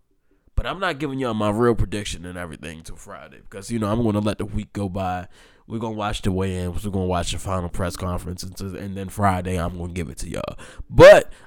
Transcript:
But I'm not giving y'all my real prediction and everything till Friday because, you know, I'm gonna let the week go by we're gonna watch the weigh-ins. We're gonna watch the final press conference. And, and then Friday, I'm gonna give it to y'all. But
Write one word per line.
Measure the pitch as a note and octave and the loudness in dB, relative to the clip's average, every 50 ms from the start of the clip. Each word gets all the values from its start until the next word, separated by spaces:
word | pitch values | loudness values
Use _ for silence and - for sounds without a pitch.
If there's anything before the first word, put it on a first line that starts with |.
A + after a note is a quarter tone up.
| _ _ _ _ _ _ _ _ _ _ _ | _ _ _ _ _ _ _ _ _ _ _
But | - - | -4 -4
I'm | B2 D#3+ F#3 | -4 -6 -4
not | G3 F3+ D#3 C3+ | -6 -6 -4 -4
giving | D3+ C#3 C3+ C3 | -6 -6 -4 -4
y'all | C3 A#2+ G#2+ | -4 -2 -2
my | G#2+ G#2 G#2+ | -2 -2 0
real | G#2 A2+ A#2+ A#2+ A2+ | 2 4 4 4 4
prediction | G2+ G#2+ F#2+ G#2+ G#2 G2+ - - E2 E2 | 2 0 -2 -4 -8 -8 -10 -10 -12 -12
and | F2+ F2+ | -12 -12
everything | F2+ F2 E2 C#2+ G#1+ C2+ E2+ D#2 D#2+ | -12 -12 -12 -14 -14 -14 -14 -14 -14
till | E2 - E2+ | -16 -16 -16
Friday | D#2+ - G2+ F#2+ C#2 D2+ D2+ C2+ A1 - - | -16 -18 -18 -18 -18 -18 -20 -20 -20 -20 -18
because, | - G2 G2 A2 | -18 -16 -10 -8
you | A#2 A2+ | -6 -4
know, | G#2+ G2+ | -2 -2
I'm | A2 A#2+ | -2 0
gonna | A#2+ G#2+ G2+ G#2 | 0 0 0 0
let | G#2 G#2 G2 - | -2 -4 -4 -6
the | A2 | -8
week | G2+ G#2+ G#2 G#2 - | -8 -8 -8 -8 -8
go | - G#2 G2+ F#2+ | -8 -8 -6 -6
by | F2+ G2 F#2+ F2+ F2+ F2+ F2 - - - - - - - _ - | -6 -6 -6 -6 -6 -8 -10 -14 -20 -20 -20 -20 -20 -20 _ -12
we're | A2+ A2+ | -10 -8
gonna | A2+ A2+ A2 | -8 -8 -6
watch | G#2+ G#2 G#2 - - | -6 -6 -6 -6 -4
the | - G#2 | -4 -2
weigh-ins. | F#2 F#2 F#2+ F#2+ F2+ F2+ F2+ F2+ E2+ E2+ G2+ | -2 -2 -2 -4 -4 -6 -6 -6 -6 -6 -6
We're | G2+ | -4
gonna | F#2+ F#2+ F#2 | -4 -4 -2
watch | F2+ F2+ F2 E2+ - | -2 -2 -2 -4 -4
the | F#2+ E2+ | -6 -6
final | - G2+ F#2+ F#2 F2 E2+ | -6 -6 -6 -4 -6 -4
press | - - F#2+ F2 - | -4 -4 -4 -4 -6
conference. | - F#2 F2+ F2+ F2+ - E2+ F#2 - | -6 -6 -6 -6 -6 -8 -10 -10 -12
And, | - G2 F2+ - G2 F#2+ F#2 | -12 -14 -12 -12 -12 -12 -10
and | - G2 G2 F#2+ | -10 -10 -10 -10
then | G2 G2 F#2 | -10 -10 -10
Friday, | - G#2 G2+ G2 F#2 F#2 F2 F#2 F#2 F2 | -4 0 0 0 0 0 -2 -4 -4 -4
I'm | E2 F2+ F2+ | -4 -6 -6
gonna | E2+ F2 F2 | -8 -10 -8
give | E2+ F2+ D#2+ B1 | -8 -8 -10 -10
it | - - | -10 -12
to | - - | -10 -10
y'all. | - G1+ - - - - - - - - - - | -8 -8 -8 -10 -12 -14 -16 -18 -18 -18 -14 0
But | - B2+ E3 G3 G3+ D#3 - - - - - | 8 12 12 12 12 12 10 4 -6 -18 -10